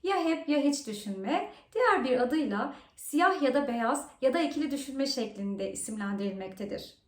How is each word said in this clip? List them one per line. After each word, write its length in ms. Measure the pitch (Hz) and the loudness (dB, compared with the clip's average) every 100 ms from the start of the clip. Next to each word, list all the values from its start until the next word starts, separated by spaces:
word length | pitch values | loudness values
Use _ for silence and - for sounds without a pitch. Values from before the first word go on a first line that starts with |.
Ya 220 | 370 381 | 2 2
hep 240 | 320 320 285 | 2 0 2
ya 100 | 294 | 2
hiç 280 | 285 277 - | 4 0 -4
düşünme, 640 | 202 208 190 190 349 415 - _ | -8 -6 -6 0 0 -2 -12 _
diğer 300 | 440 480 370 | 2 4 4
bir 160 | 254 247 | 4 2
adıyla 540 | 247 311 254 202 285 - - - | 2 2 0 -2 -4 -6 -20 -18
siyah 460 | - 294 359 370 | -2 4 4 4
ya 120 | 277 | 2
da 140 | 269 262 | 2 0
beyaz 400 | 233 226 285 - - | 0 0 -2 -4 0
ya 140 | 262 | 2
da 60 | 339 | 2
ikili 300 | 294 - 294 | 0 0 -2
düşünme 360 | 277 - 269 277 | -4 -6 -2 -2
şeklinde 680 | 254 214 202 196 196 196 | 0 -4 -4 -6 -4 -4
isimlendirilmektedir. 1200 | - - 214 202 196 196 190 190 190 196 - - - | -4 -6 -4 -4 -2 -4 -4 -10 -8 -8 -8 -10 -20